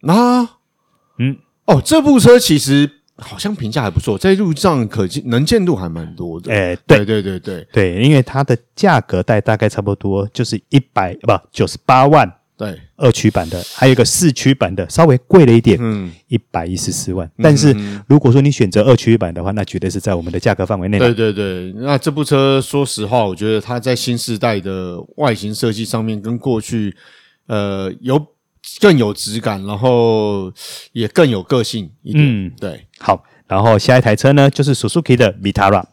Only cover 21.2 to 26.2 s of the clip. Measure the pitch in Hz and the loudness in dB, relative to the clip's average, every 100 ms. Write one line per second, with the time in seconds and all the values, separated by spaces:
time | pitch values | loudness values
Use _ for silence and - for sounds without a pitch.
21.2 | 110 101 101 92 92 101 131 143 - 147 | -2 -2 -6 -6 -10 -10 -4 -2 -2 -4
22.2 | 143 139 135 135 131 143 139 - 104 123 | -2 0 2 0 -2 -4 -4 -6 -2 -2
23.2 | 104 87 107 110 101 120 113 123 - 120 | -2 -4 -4 -4 -4 -8 -4 -4 -4 -6
24.2 | - 110 120 104 92 95 92 87 - - | -6 -4 -2 -4 -6 -10 -10 -14 -16 -4
25.2 | 147 110 104 107 117 104 110 113 110 107 | -2 -2 -8 -4 -4 -4 -6 -6 -6 -8